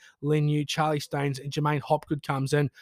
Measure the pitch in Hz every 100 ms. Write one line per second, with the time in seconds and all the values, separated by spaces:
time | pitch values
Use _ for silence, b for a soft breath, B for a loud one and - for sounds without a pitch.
0 | b b 143 151 147 151 143 - 156 156
1 | - 143 143 135 143 156 147 147 - 151
2 | - 151 - 139 135 147 147 B